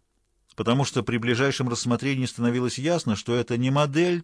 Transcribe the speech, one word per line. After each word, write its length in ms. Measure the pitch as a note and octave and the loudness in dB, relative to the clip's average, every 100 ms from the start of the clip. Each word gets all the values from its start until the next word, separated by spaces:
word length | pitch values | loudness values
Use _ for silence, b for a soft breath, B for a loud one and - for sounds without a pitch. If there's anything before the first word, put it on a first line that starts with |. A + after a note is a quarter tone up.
| _ _ _ _ _ - | _ _ _ _ _ -4
Потому 260 | - B2+ | 0 2
что 180 | C3+ C3 | 0 -2
при 160 | A2 A#2 | -2 -2
ближайшем 520 | A#2 A#2+ C#3 - B2+ | 0 2 2 0 -2
рассмотрении 560 | A#2+ B2 A#2 C3+ C3+ B2+ | -2 -2 0 0 -2 -2
становилось 520 | - A#2+ B2 B2 B2 | 0 0 0 -2 -2
ясно, 380 | C#3+ E3+ A#2+ G2+ | -2 0 0 -2
что 180 | - | 0
это 240 | A#2+ A#2 A#2+ | -2 0 0
не 140 | B2+ | 2
модель 520 | C#3 D3 C#3+ F3 F3 | 2 2 2 2 0